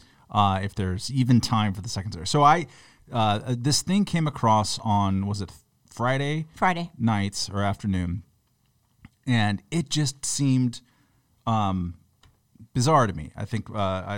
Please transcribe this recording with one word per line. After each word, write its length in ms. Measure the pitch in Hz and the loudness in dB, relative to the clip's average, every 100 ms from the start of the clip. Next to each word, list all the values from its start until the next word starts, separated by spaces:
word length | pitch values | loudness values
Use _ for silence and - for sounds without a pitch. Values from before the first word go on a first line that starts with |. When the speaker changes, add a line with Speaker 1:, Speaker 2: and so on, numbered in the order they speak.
| - _ - | -20 _ -4
Speaker 1:
Uh, 300 | 104 101 95 | 2 2 2
if 140 | 98 - | -4 -4
there's 340 | 92 92 - | -4 -4 -4
even 300 | 135 123 123 | 0 4 4
time 320 | - 113 107 | 4 0 0
for 80 | 98 | -4
the 80 | 90 | -8
second 220 | 101 98 | -8 -8
story. 160 | 90 95 | -8 -2
So 160 | 151 | 4
I, 240 | 147 170 160 - - _ - | 6 4 0 -14 -20 _ -8
uh, 440 | 117 110 107 113 120 | 0 0 0 -2 -4
this 240 | 123 143 | 0 -2
thing 240 | - 196 196 | 0 0 2
came 220 | 175 156 | 0 -2
across 500 | - 117 110 104 - | 0 4 4 2 -2
on, 420 | 113 101 98 95 98 | 0 2 2 0 -2
was 160 | 101 | -4
it 100 | 92 - _ _ _ | -8 -12 _ _ _
Friday? 540 | - 117 135 139 156 156 | -4 -2 0 -2 -4 -6
Speaker 2:
Friday. 380 | - 190 170 170 - | -2 0 0 -6 -2
Speaker 1:
Nights 520 | 113 104 101 - - | 0 2 0 -4 -6
or 120 | 98 | -2
afternoon. 600 | 101 95 104 95 87 90 - _ _ _ _ _ _ _ - _ - | -2 -2 -2 0 -2 -4 -10 _ _ _ _ _ _ _ -20 _ -2
And 380 | 120 104 98 - | 0 2 -2 -4
it 160 | 170 - | -4 -2
just 360 | 151 143 - - | -2 -2 -4 -6
seemed, 560 | - 139 131 127 120 _ _ _ _ _ _ - | -2 2 2 0 -4 _ _ _ _ _ _ -2
um, 460 | 113 101 92 87 87 _ _ _ _ _ _ - | 0 0 -2 -4 -8 _ _ _ _ _ _ -8
bizarre 340 | 135 123 156 110 | -2 4 4 4
to 60 | |
me. 180 | 87 76 | -2 -10
I 120 | - 107 | -10 -6
think, 240 | 110 - | -6 -6
uh, 80 | 107 | -4
I, 380 | 98 95 92 | -2 -2 -6